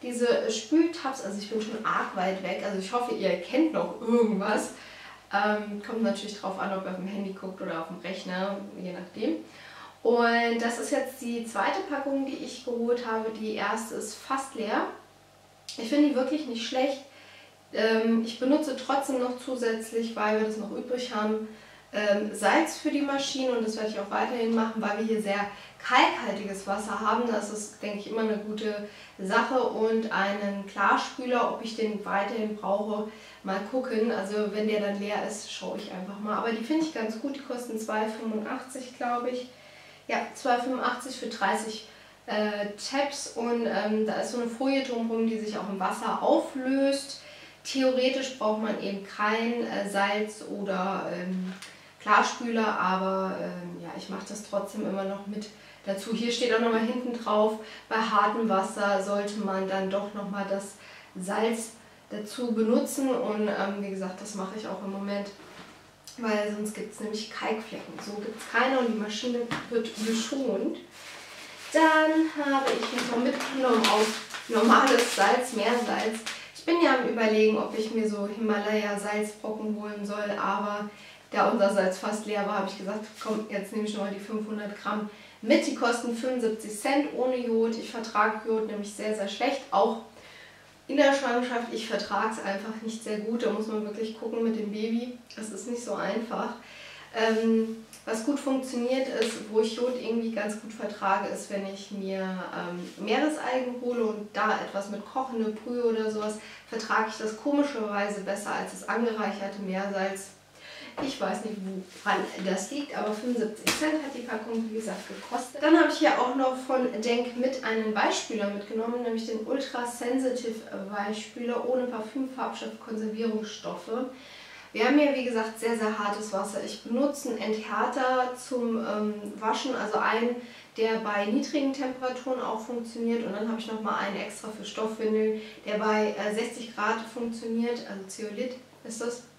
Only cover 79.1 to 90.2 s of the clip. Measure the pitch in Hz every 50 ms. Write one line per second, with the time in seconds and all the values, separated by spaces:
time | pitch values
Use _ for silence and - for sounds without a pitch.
79.1 | 208 208 214 214 - - - 214 214 214 220 214 214 208 208 208 208 208 202 202
80.1 | 202 214 208 208 208 202 - - 196 208 208 208 208 208 214 208 - - - -
81.1 | - - - - - 214 196 202 233 233 196 196 202 202 185 190 185 - - 208
82.1 | 214 220 - 208 214 202 202 202 208 196 190 190 - - 190 190 214 220 220 -
83.1 | - - - 214 214 - - - 202 196 190 - 226 214 214 214 208 202 196 196
84.1 | 196 - - - 220 214 214 214 214 208 208 202 208 - - 202 214 214 208 -
85.1 | - - - - - - - 226 294 - - 285 254 - 262 233 233 233 - 240
86.1 | 233 - - 254 254 247 226 220 214 - - 214 - - - 269 277 285 285 -
87.1 | - 233 247 262 254 247 240 226 226 226 226 226 220 - - - - 233 226 -
88.1 | - 208 214 214 214 214 - 233 220 220 214 214 208 208 202 - - - 214 214
89.1 | 214 208 196 202 - - 233 269 277 - - - - 196 202 233 226 - - -
90.1 | - -